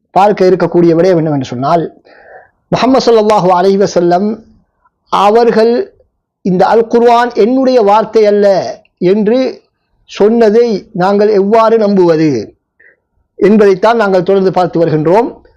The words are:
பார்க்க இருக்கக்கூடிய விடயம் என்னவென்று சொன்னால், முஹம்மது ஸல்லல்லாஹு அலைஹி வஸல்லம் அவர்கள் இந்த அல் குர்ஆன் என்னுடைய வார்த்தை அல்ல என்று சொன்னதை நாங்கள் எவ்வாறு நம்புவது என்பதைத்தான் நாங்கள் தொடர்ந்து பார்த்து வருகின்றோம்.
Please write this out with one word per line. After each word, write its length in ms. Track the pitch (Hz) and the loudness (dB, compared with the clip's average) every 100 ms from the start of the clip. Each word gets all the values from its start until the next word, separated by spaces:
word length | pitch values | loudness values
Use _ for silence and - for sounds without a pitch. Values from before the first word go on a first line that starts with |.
| _ | _
பார்க்க 380 | 180 208 208 185 | 0 0 2 0
இருக்கக்கூடிய 440 | 185 170 175 170 160 | 0 0 0 2 0
விடயம் 260 | 185 170 | 0 -2
என்னவென்று 300 | 156 143 123 | -2 -4 -6
சொன்னால், 340 | 123 143 170 151 - _ _ - - _ _ - | -8 -4 -4 -4 -12 _ _ -20 -20 _ _ -8
முஹம்மது 340 | - 240 262 240 | -4 0 0 2
ஸல்லல்லாஹு 460 | 226 214 208 180 | 0 2 0 0
அலைஹி 260 | 180 196 196 | 0 0 0
வஸல்லம் 480 | 202 180 175 180 208 220 - _ _ _ _ _ _ | 0 0 0 0 -2 -8 -14 _ _ _ _ _ _
அவர்கள் 600 | 180 202 226 233 214 233 240 - _ _ _ _ _ 190 | -2 2 2 2 2 0 0 -6 _ _ _ _ _ -4
இந்த 180 | 180 - | 0 2
அல் 220 | 220 226 | 0 0
குர்ஆன் 440 | 233 240 233 240 233 | 0 2 2 0 -2
என்னுடைய 440 | 208 262 262 254 | 0 0 0 0
வார்த்தை 400 | 202 214 214 226 208 | 2 0 0 0 0
அல்ல 200 | 208 202 180 123 - _ - 180 | 2 2 0 -4 -10 _ -4 -2
என்று 300 | 208 208 254 262 - _ _ _ _ _ | 0 0 -2 -2 -8 _ _ _ _ _
சொன்னதை 540 | - 202 233 220 226 240 196 - | -2 0 2 2 2 0 -2 -8
நாங்கள் 380 | 180 185 202 208 | -4 -2 0 0
எவ்வாறு 440 | 202 196 226 220 226 | 0 0 2 2 2
நம்புவது 520 | 202 196 175 160 156 120 - - _ _ _ _ _ _ _ - | 0 0 2 2 0 -2 -8 -16 _ _ _ _ _ _ _ -2
என்பதைத்தான் 600 | 190 214 202 185 214 233 | 2 4 2 2 0 0
நாங்கள் 240 | 202 190 175 | 0 -2 0
தொடர்ந்து 240 | 196 190 | 0 0
பார்த்து 280 | 180 175 170 | -2 -2 -2
வருகின்றோம். 460 | 165 156 156 202 302 - _ | -2 -2 0 0 0 -8 _